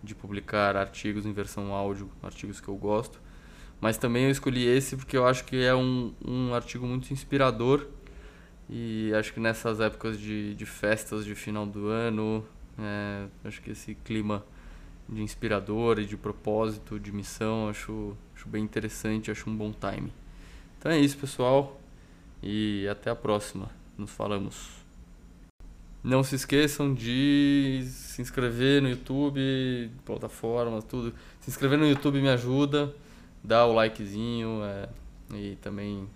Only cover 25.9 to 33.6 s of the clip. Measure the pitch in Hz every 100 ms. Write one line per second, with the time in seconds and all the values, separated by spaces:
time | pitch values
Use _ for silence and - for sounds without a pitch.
25.9 | - 120 131 135 135 - 139 151 143 143
26.9 | 127 113 127 143 143 143 143 135 131 127
27.9 | 127 - - 123 - 123 117 131 143 139
28.9 | 123 - 135 143 139 135 131 127 123 113
29.9 | 120 - 113 107 - 117 120 120 110 107
30.9 | 127 117 120 - - - 127 135 147 151
31.9 | 139 151 139 135 123 123 131 143 147 143
32.9 | - - - - - 110 113